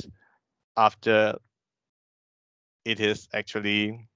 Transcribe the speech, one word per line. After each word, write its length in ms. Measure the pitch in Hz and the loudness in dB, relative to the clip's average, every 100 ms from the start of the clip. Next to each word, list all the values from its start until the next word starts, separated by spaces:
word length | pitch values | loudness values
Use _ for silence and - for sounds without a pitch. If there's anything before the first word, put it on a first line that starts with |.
| - - _ _ _ _ _ - | -14 -20 _ _ _ _ _ 2
after 640 | 110 - 117 107 107 - - _ _ _ _ _ _ _ _ _ _ _ _ _ | 2 2 2 2 2 -2 -12 _ _ _ _ _ _ _ _ _ _ _ _ _
it 160 | 113 107 | -6 0
is 280 | 107 104 - | 0 -2 -4
actually 720 | 107 - 110 104 104 104 113 113 | -8 -6 -6 -2 0 -2 -4 -16